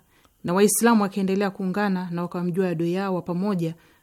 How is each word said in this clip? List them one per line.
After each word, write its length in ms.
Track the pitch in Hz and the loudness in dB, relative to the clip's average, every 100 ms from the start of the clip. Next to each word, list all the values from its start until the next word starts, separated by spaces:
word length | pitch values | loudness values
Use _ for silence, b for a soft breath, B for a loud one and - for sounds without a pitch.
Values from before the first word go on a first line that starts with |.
| _ b b _ | _ b b _
na 100 | - | -2
Waislamu 500 | 180 208 202 226 226 | 4 4 4 4 4
wakiendelea 460 | 196 196 190 190 202 | 2 -2 -2 0 -2
kuungana 560 | 196 190 185 208 185 180 | -2 -4 -2 0 -2 -4
na 100 | 170 | -6
wakamjua 480 | 175 180 180 170 185 | -6 -4 -2 0 0
adui 240 | 165 170 | 0 -2
yao 220 | 180 196 180 | -2 -2 -2
wa 60 | |
pamoja 540 | 160 175 202 190 165 165 b b | -4 -2 -2 0 -2 -6 b b